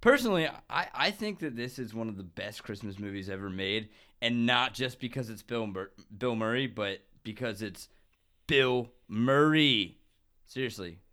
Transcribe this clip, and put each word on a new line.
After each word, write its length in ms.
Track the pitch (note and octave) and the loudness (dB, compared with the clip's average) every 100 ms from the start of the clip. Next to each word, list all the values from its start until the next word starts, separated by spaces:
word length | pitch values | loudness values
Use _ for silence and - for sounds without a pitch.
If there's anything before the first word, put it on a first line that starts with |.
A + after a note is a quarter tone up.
Personally, 460 | - C#4 A#3+ F#3+ D#3 - - | 8 6 6 2 2 -2 -6
I, 180 | C3 F3+ | -4 -4
I 180 | - D3+ | 0 0
think 280 | G#3 G#3+ G3 | 0 -6 -6
that 160 | D#3+ A#2 | -8 -6
this 220 | B2 C#3 | -8 -6
is 160 | A#2+ | -10
one 140 | G#2+ A2+ | -6 -6
of 80 | G2+ | -6
the 80 | |
best 400 | F#2 E2+ G2+ G#2 | -10 -8 -10 -10
Christmas 360 | - G2+ G#2 G2 | -10 -8 -8 -8
movies 300 | G2+ G2 F#2+ | -8 -8 -8
ever 200 | G2 G2 | -6 -6
made, 400 | F#2 F#2+ G#2 G#2+ - - _ | -4 0 -2 -4 -16 -20 _
and 240 | A#2 A#2+ A#2 | 0 2 4
not 280 | B2 B2+ | 4 2
just 260 | - B2+ A#2+ | 0 -4 -4
because 300 | B2 B2+ A#2+ | -8 -6 -8
it's 140 | A2 | -10
Bill 240 | - A#2+ A2 | -6 -4 -4
Mur-, 240 | F#2+ F#2+ _ - G#2 | -6 -8 _ -20 -4
Bill 180 | B2+ A#2 | -2 0
Murray, 320 | A2 A#2+ C3 | 0 0 -2
but 320 | A2 G2+ G2 _ _ | -2 -4 -4 _ _
because 380 | - G#2 A#2+ G2 | -12 -6 -6 -4
it's 280 | G#2+ F2+ - _ _ _ _ _ _ | -8 -10 -18 _ _ _ _ _ _
Bill 440 | D3 C3 B2+ A#2+ _ _ | 4 6 4 0 _ _
Murray. 920 | G#2 A#2+ C#3 D3+ D#3 D3 A#2+ F2+ - _ _ _ _ _ | 0 4 6 6 6 6 4 0 -6 _ _ _ _ _
Seriously. 540 | - C3 G#2 F2+ E2+ _ | -6 -4 -4 -10 -12 _